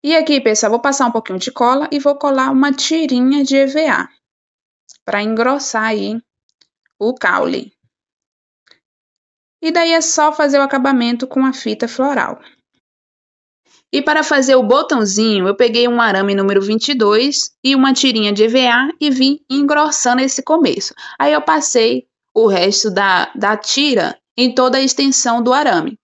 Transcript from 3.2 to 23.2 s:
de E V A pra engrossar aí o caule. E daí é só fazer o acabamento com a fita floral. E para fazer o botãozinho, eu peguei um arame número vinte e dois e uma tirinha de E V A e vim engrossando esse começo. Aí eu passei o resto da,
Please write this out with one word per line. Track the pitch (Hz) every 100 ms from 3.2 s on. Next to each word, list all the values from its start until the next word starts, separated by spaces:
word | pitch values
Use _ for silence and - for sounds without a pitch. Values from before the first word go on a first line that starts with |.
| 254 285
de | 269 269
E |
V | 269 285 311
A | 202 - _ _ _ _ _ _ _ _ _
pra | - 202
engrossar | 214 220 240 277 277 226
aí | 220 214 202 226 _ _ _ _ _ _ _ _
o | 214
caule. | 247 190 185 - - - _ _ _ _ _ _ _ _ _ _ _ _ _ _ _ _ _ _ _
E | 320
daí | 339 330
é | 330
só | 311 - 302
fazer | 311 294 277
o |
acabamento | 277 277 262 269 240 240 262
com | 262 262
a |
fita | 262 226 214 233
floral. | - 269 269 - - - _ _ _ _ _ _ _ _ _ _ _ _ _ _
E | 277
para | 285 302
fazer | 311 285 262 262
o |
botãozinho, | 208 262 302 269 208 190 220 208 185
eu | 202
peguei | 240 226 240
um | 240
arame | 226 190 196
número | 196 196 196
vinte | 196 220 -
e |
dois | 269 208 214 269 269 - _
e | 262
uma | 269 262
tirinha | 262 269 226 208
de | 202
E | 220
V | 247 247
A | 240 269 339
e | 294
vim | 262 269 294 _
engrossando | 269 285 294 302 302 254 247
esse | 262 262
começo. | - 320 254 170 - - - -
Aí | 285
eu | 302
passei | 294 311 285 240 226 254 - _ _
o | - 220
resto | 190 185 208 220
da, | 185 196 180